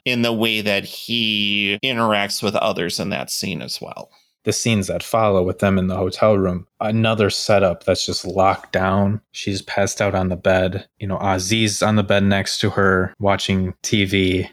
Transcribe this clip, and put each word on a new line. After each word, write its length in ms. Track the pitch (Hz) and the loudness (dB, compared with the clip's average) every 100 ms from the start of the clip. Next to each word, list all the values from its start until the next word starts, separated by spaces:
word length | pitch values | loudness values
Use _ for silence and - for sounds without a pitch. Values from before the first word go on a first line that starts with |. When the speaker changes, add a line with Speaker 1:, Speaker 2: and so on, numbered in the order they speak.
Speaker 1:
in 180 | 127 123 | -4 0
the 100 | 117 | 0
way 280 | 113 113 110 | 2 0 0
that 240 | 104 98 | 0 -2
he 960 | 95 - - 117 110 104 104 104 101 101 | -4 -12 -6 -4 -2 -2 -2 -2 -2 -2
interacts 600 | 135 120 113 104 101 - | -4 0 2 2 0 -2
with 100 | 104 | -2
others 460 | 107 104 92 87 - | 0 0 -2 -4 -4
in 80 | 87 | -4
that 220 | 67 67 | -6 -6
scene 320 | - 95 82 | -6 -6 -8
as 180 | 64 - | -8 -10
well. 300 | - - - _ _ _ | -12 -14 -18 _ _ _
Speaker 2:
The 100 | 107 | -4
scenes 320 | - 117 107 90 | -2 0 0 0
that 160 | 87 | -6
follow 400 | - 117 107 95 | -2 0 2 2
with 160 | 90 - | 0 0
them 180 | 101 95 | 2 2
in 120 | 92 | 0
the 100 | 92 | -2
hotel 400 | 95 - 110 101 | -4 2 4 4
room, 280 | 95 90 - - | 2 -2 -8 -6
another 480 | 107 110 113 110 110 | -2 2 2 4 2
setup 560 | - - 101 95 85 | 0 2 4 4 0
that's 220 | - 90 - | 0 0 0
just 180 | 104 | -6
locked 480 | 95 92 95 90 - | -4 2 2 2 -2
down. 480 | 95 92 98 98 107 _ | -2 0 2 0 -2 _
She's 280 | - - 95 | -10 -6 -6
passed 400 | - - 98 - | -4 -2 -2 0
out 140 | 104 | 0
on 160 | 95 92 | 0 -2
the 60 | 90 | 0
bed. 520 | 98 92 92 90 - - | 2 2 2 -2 -10 -12
You 100 | 101 | -8
know, 100 | 92 | -4
Ozzy's 640 | 98 92 92 113 110 104 | 0 0 0 0 0 0
on 140 | 107 107 | 2 2
the 60 | |
bed 200 | 101 101 | 2 2
next 340 | 98 98 92 - | 4 2 0 -2
to 100 | 104 | -2
her 420 | 101 95 92 92 - | 2 4 4 0 -2
watching 560 | 101 95 - 95 92 - | 0 0 0 0 0 -4
T 240 | - 107 95 | -2 0 2
V. 420 | 98 92 92 92 | 2 2 0 -2